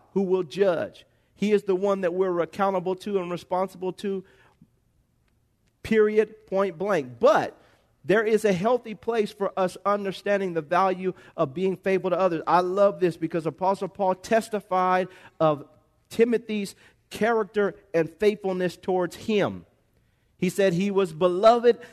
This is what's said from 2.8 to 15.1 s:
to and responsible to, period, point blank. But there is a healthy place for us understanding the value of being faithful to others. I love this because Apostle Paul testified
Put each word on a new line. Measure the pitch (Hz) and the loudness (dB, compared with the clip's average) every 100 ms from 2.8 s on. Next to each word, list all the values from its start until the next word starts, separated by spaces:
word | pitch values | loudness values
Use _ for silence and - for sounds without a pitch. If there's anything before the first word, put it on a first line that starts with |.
| 175 185 | -2 -6
to | - 196 | -4 -4
and | 175 | -4
responsible | 175 - 180 190 175 185 | -8 -6 -4 -4 -6 -10
to, | 175 202 196 185 _ _ _ _ _ _ _ _ _ _ _ _ _ _ _ | -8 -6 -8 -10 _ _ _ _ _ _ _ _ _ _ _ _ _ _ _
period, | - 220 214 214 220 - _ | -2 2 4 2 0 -4 _
point | 190 196 160 | -2 -2 -4
blank. | 196 185 127 120 | -2 -2 -2 0
But | 254 262 123 - _ _ _ _ 143 | 2 4 0 -6 _ _ _ _ 0
there | 202 | 2
is | 220 214 214 | 2 2 2
a | |
healthy | 180 208 247 240 | 0 0 -2 -4
place | 190 - 233 214 | -10 -4 -2 -2
for | - 196 - | -4 -6 -2
us | 185 - | -2 -2
understanding | 196 202 196 180 - 202 196 | -2 -2 -2 -6 -2 -2 -2
the | 165 | -4
value | 147 175 190 185 185 - - - | -2 2 2 0 -4 -8 -8 -4
of | 156 131 | -4 -2
being | 190 180 | -4 -2
faithful | 196 190 180 | -2 -2 0
to | 175 | 0
others. | 190 165 - | 0 0 0
I | 170 | 2
love | 180 190 202 196 | 2 2 2 2
this | 180 160 | -2 -2
because | 160 175 156 | -6 -4 -6
Apostle | 143 185 196 185 | -4 -2 -2 -6
Paul | - 190 | -4 -2
testified | 185 - 226 214 208 - 185 185 185 185 | -2 0 -2 0 -6 -4 0 2 0 -2